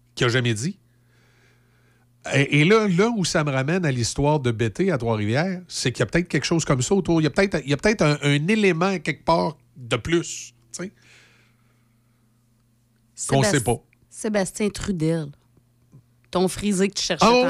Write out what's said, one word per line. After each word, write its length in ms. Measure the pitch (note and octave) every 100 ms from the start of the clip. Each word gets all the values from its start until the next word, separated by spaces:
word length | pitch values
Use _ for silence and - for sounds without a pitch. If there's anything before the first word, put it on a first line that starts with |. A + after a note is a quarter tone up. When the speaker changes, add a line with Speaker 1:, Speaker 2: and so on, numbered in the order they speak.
| _ -
Speaker 1:
qu'il 100 | B2
a 40 |
jamais 260 | B2+ A#2+ G#2+
dit. 240 | D3+ - _ _ _ _ _ _ _ _ _ _ _ _ _ _ -
Et, 280 | C3+ - D3+
et 40 | D#3
là, 220 | A3 G#3+
là 220 | E3+ A3+ A3+
où 80 | E3
ça 180 | F3
me 80 | D3
ramène 340 | C3 C3+ F#3 D#3
à 60 |
l'histoire 480 | B2 A2+ - C#3+ D3+
de 120 | B2
Bété 400 | A2 A2+ - F#3+
à 60 | C#3
Trois-Rivières, 640 | A#2 G#2+ G#2 B2 F#3+ F3+ F3+
c'est 240 | - B2+
qu'il 80 | -
y 40 |
a 20 | A#2+
peut-être 220 | E3+ F3+
quelque 160 | D#3 -
chose 180 | E3
comme 180 | - C3
ça 140 | B2 G3
autour. 240 | F3 E3
Il 60 | D3+
y 20 |
a 20 |
peut-être, 320 | - G3 D#3+ C3+
il 40 |
y 40 |
a 40 | C#3
peut-être 240 | G#3 A3
un, 160 | D#3 D3
un 260 | C#3+ C#3+ E3
élément 500 | A3 G3 E3 F#3+ F#3
quelque 260 | D#3+ B2 -
part 320 | E3+ F3 - _ -
de 220 | A#2+ B2
plus, 560 | D#3+ E3+ - - - - _
tu 120 | -
sais. 80 | F#3 - _ - _ _ _ _ _ _ _ _ _ _ _ _ _ _ _ _ _ _ _ - -
Qu'on 140 | C3+
Speaker 2:
Sébast-, 80 | G3+
Speaker 1:
sait 120 | B2
pas. 140 | A#2 A2+ - _ _
Speaker 2:
Sébastien 600 | - A3 G#3 F#3 - G#3
Trudel. 560 | - - F3+ D#3+ E3 C#3+ - _ _ _ _ _ - _ _ _
Ton 160 | F3+ F3+
frisé 400 | - G#3 F#3 G3
que 60 | -
tu 80 |
cherchais 220 | - E3+ G#3
Speaker 1:
Ah 20 | B3 C4